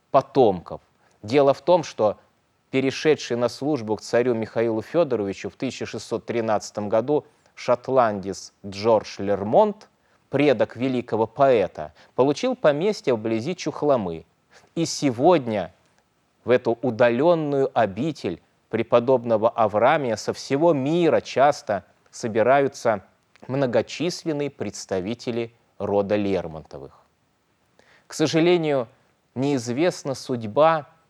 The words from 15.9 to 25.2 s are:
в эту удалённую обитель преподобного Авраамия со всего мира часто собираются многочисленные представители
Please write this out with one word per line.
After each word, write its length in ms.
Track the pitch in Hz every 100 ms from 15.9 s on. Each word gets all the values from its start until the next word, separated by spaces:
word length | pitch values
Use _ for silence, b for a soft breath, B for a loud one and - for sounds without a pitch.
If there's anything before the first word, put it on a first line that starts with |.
| _ _ _ _ _
в 60 | 107
эту 280 | 123 117 110
удалённую 880 | 123 113 120 120 165 165 151 139 135
обитель 680 | 127 107 95 156 - 104 82 _ _ _
преподобного 800 | 113 117 120 120 127 117 110 110
Авраамия 680 | - 110 104 120 156 127 107
со 160 | -
всего 400 | 104 - 139 170
мира 480 | 147 135 170 165 113
часто 640 | - 127 143 - - 98 - _ _
собираются 920 | - 120 110 110 139 139 - 117 104 - _ _ _ -
многочисленные 1000 | 135 131 113 175 - 175 170 165 147 143
представители 1040 | - 104 - - 92 92 120